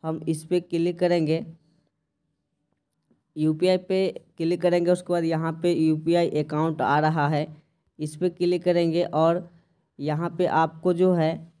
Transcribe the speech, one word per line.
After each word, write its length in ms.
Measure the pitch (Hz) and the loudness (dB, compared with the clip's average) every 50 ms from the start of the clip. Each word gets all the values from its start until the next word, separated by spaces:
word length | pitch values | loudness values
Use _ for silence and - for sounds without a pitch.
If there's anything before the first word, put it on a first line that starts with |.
| - | -4
हम 160 | 160 160 165 160 160 | -6 -6 -4 -2 -2
इस 160 | 165 156 - | -2 -2 -2
पे 160 | - 185 180 | -2 -2 -2
क्लिक 380 | 170 - - 165 165 175 175 170 | -2 -2 -2 -2 -2 -2 -2 0
करेंगे, 460 | 190 175 175 175 160 147 156 165 - 165 - _ _ _ _ _ _ _ _ _ _ _ _ _ _ _ _ _ _ _ _ _ _ _ _ _ _ _ _ _ _ _ _ _ _ _ _ | 2 2 2 2 2 2 0 -2 -2 -8 -16 _ _ _ _ _ _ _ _ _ _ _ _ _ _ _ _ _ _ _ _ _ _ _ _ _ _ _ _ _ _ _ _ _ _ _ _
यूपीआई 420 | 151 151 156 156 156 170 185 185 185 | -2 -2 -2 0 2 2 2 2 0
पे 280 | 185 - 190 190 190 185 185 - - _ _ _ | 0 -2 -2 0 0 -2 -4 -8 -16 _ _ _
क्लिक 240 | 165 165 180 175 | -2 -2 -2 0
करेंगे, 300 | 175 180 175 175 170 170 | 2 2 2 2 2 2
उसके 220 | 180 175 180 - 175 | 0 0 0 -2 -2
बाद 100 | 175 170 | 0 0
यहाँ 260 | 165 165 156 160 165 160 | 0 0 0 -2 -4 -4
पे 180 | 165 165 175 175 | -2 0 0 0
यूपीआई 560 | - 160 160 156 156 156 156 170 175 170 - - | 2 2 2 0 0 0 0 2 2 2 2 0
अकाउंट 480 | 151 151 147 156 151 156 165 156 147 | -4 -4 -2 -2 -2 -2 -2 -2 -2
आ 180 | 131 104 143 151 | 0 0 2 2
रहा 280 | 151 156 160 165 147 143 | 2 2 0 0 0 0
है, 200 | 156 147 156 160 156 - _ _ _ _ _ _ _ - | 0 -2 -2 -4 -8 -20 _ _ _ _ _ _ _ -10
इस 160 | 151 151 156 | -10 -10 -6
पे 140 | 151 180 185 | -4 -4 -4
क्लिक 320 | 170 - 180 175 180 175 175 | -2 -2 -2 0 0 0 0
करेंगे 400 | 180 175 175 170 165 160 170 175 | 0 2 2 2 2 0 0 -2
और 440 | - - 151 160 165 170 175 175 - _ - _ _ _ _ _ _ _ - | 0 0 2 2 2 2 0 -4 -10 _ -20 _ _ _ _ _ _ _ -8
यहाँ 300 | 139 147 151 151 170 175 170 165 | -6 -4 -4 -2 -4 -6 -2 -2
पे 80 | 185 | 0
आपको 480 | - - 160 160 160 165 160 - 180 180 | 2 2 2 0 0 -2 -4 -2 -2 2
जो 160 | 170 185 185 180 | 4 4 4 4
है 180 | 170 160 156 160 156 - - _ _ | 4 2 0 0 -4 -10 -18 _ _